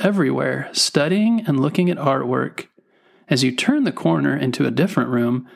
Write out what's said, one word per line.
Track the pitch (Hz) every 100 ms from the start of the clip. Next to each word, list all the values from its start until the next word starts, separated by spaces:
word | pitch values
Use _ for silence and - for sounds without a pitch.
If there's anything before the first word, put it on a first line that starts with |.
everywhere, | 190 202 135 131 135 135 139
studying | - - 156 147 196 220 233 214
and | 139
looking | 143 151 175
at | 175
artwork. | 143 135 127 131 135 - - _ _ _ _ _ -
As | 131
you | 131
turn | 127 - 294
the | 233
corner | - 160 160 139 135
into | 131 120 131
a |
different | 117 190 - 123
room, | 120 120 123 -